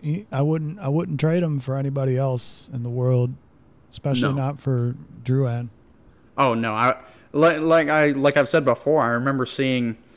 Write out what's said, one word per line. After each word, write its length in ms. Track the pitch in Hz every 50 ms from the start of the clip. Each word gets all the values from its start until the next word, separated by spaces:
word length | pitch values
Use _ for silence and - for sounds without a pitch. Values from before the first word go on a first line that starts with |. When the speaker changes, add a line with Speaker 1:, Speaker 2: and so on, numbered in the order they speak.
Speaker 1:
he, 260 | - 147 156 190 214 -
I 120 | - 135
wouldn't, 360 | 143 151 160 160 156 147 170 208
I 100 | 190 139
wouldn't 300 | 143 160 170 180 156 131
trade 240 | 151 160 165 180
him 160 | 175 160 147 139
for 180 | 131 - 131
anybody 400 | 139 135 139 135 139 135 131 127
else 540 | 127 135 135 127 120 - - - - - -
in 120 | - 123 120
the 40 | 120
world, 460 | 120 123 123 127 127 123 123 123 131 - - _ _ _ _ _ _ _ _ _
especially 380 | - - - 143 135 123 123 135
Speaker 2:
No. 60 | 135
Speaker 1:
not 260 | 139 131 135 143 135
for 340 | - 143 131 123 120 120 127 - - - - - 117
Drouin. 460 | 123 127 135 135 123 117 120 120 113 - _ _ _ _ _ - - - _ _ _ - -
Speaker 2:
Oh 160 | 139 131 117
no, 180 | 113 113 113 107
I 220 | 110 120 127 131 - - - - - - _
like, 260 | - 143 156 170 160 156
like 300 | 156 165 160 165 160 143
I, 200 | 151 156 151 147
like 240 | 139 135 135 143 -
I've 120 | 147 135 -
said 160 | - 160 139
before, 380 | 131 117 - - 143 156 156
I 60 | 127 117
remember 360 | 117 120 127 139 139 135 127
seeing 520 | - - - 135 131 131 127 120 117 110 - - _ _